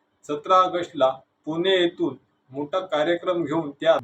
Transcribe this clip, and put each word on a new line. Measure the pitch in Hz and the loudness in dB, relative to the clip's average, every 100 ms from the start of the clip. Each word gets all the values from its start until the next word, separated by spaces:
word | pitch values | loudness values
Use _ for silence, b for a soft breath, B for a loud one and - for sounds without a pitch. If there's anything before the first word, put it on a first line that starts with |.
| _ _ - | _ _ -10
सतरा | 147 180 185 | -8 2 4
ऑगस्टला | 185 180 170 160 131 131 _ _ - | 4 0 -6 0 0 0 _ _ -8
पुणे | 160 185 190 | -2 2 2
येथून | 175 170 170 127 _ _ _ | 2 0 -6 -6 _ _ _
मोठा | 131 147 185 | -10 -4 -4
कार्यक्रम | 185 151 151 175 180 175 | -2 -2 0 -2 -2 -4
घेऊन | 147 160 151 | -2 -4 -4
त्या | 139 160 151 | -4 2 2